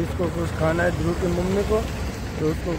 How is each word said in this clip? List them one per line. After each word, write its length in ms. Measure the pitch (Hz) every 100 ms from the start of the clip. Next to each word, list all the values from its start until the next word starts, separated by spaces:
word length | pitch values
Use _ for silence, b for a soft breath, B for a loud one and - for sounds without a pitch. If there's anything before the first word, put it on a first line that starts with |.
इसको 260 | 165 - 170 170
कुछ 220 | 160 -
खाना 240 | 160 165
है 80 | 175 165
ध्रुव 160 | 160 175
की 100 | 185
मम्मी 300 | 175 180 196 202
को, 100 | 214 - - - - - -
तो 120 | 156
उसको 240 | 160 -